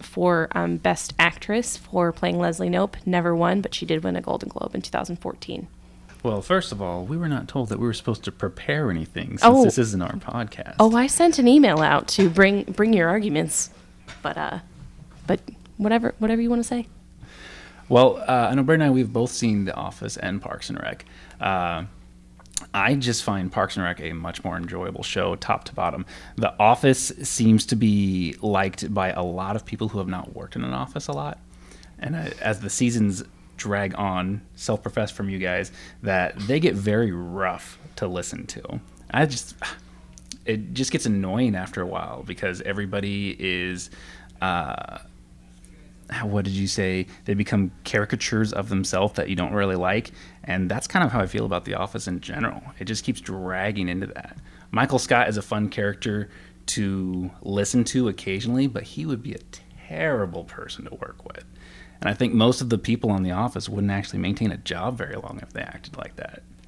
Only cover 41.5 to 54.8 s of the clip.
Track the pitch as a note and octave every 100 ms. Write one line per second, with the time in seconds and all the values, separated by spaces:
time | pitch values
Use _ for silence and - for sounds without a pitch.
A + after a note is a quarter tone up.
41.5 | F#2+ F#2 - F2+ F2 E2 - - F2+ F#2+
42.5 | F2+ - G2+ G2 G2+ G2+ G2+ G2 - F#2+
43.5 | F2+ F2+ F2+ - - - - - - F#2
44.5 | F2 C#2 - - - - - - - -
45.5 | - - - - - - - A2 G#2 G2
46.5 | G2 G2 - F#2+ F#2 F#2 - - G2+ G#2
47.5 | G#2 F#2 - - A2 G#2+ A#2+ - A2 G#2+
48.5 | G2+ G2+ G2 F#2 F#2 G#2 - - F2+ F2+
49.5 | G#2 G2 F#2 F2+ G#2+ - - - - -
50.5 | F#2 F2+ A2 - F#3 D3 A#2+ F#2 A2 A2
51.5 | F2+ G2+ G2 F#2 - - F2+ - C#3+ -
52.5 | - - - G2 A2 - - - F#2+ F#2
53.5 | F#2 G2+ G#2 F2+ F2+ G2+ - - - -
54.5 | - - A2